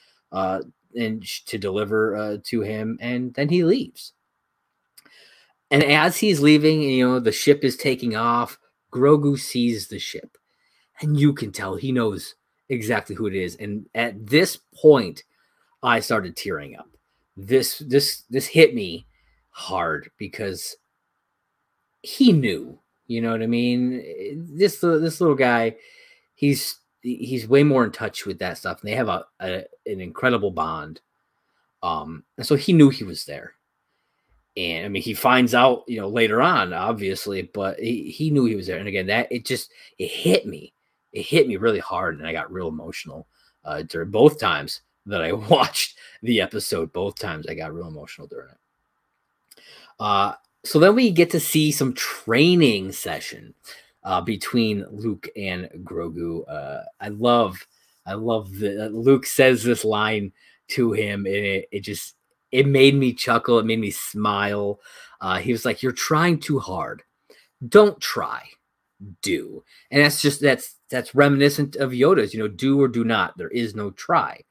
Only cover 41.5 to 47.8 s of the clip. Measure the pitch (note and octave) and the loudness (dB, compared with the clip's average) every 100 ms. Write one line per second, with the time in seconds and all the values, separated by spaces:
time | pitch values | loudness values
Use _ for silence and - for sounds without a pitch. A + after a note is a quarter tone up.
41.5 | G2 A2+ G2+ - F2+ F2+ D2+ D#2+ E2 - | 2 0 -2 -4 -6 -6 -6 -8 -8 -8
42.5 | F#2 E2+ D#2 D#2+ - D#2 D#2 - _ _ | -8 -8 -10 -12 -14 -16 -18 -20 _ _
43.5 | _ D2+ D2+ D#2+ E2 E2+ G#2+ D3 - G#2 | _ -10 -10 -8 -8 -4 6 6 6 0
44.5 | D2+ C#2+ - _ _ G2+ G2 E2 F#2 G#2+ | -2 -4 -12 _ _ -8 -4 -4 -4 2
45.5 | C#3+ C3 - - - - - A#2 A2 F2 | 2 2 -2 -6 -10 -20 -10 -2 0 0
46.5 | G#2+ - D#2+ D#2+ F2 G2 - G2 D#2 D2+ | -4 -4 -4 -4 -6 -6 -6 -10 -10 -10
47.5 | E2 D#2+ E2 | -12 -12 -12